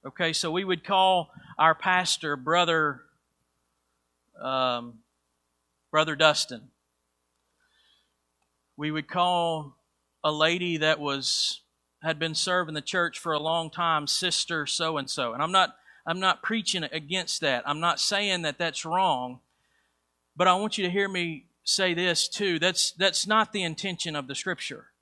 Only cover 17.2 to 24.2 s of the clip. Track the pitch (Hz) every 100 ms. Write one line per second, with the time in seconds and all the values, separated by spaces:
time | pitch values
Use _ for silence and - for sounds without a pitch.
17.2 | 170 - 151 123 139 147 170 156 - 202
18.2 | 202 180 160 139 170 - 165 175 190 135
19.2 | 127 127 _ _ _ _ _ _ _ _
20.2 | _ - 185 185 214 214 180 190 196 185
21.2 | 170 151 _ _ - - 185 170 180 165
22.2 | - - 202 165 175 175 - - 190 175
23.2 | 180 214 214 208 175 156 196 170 175 151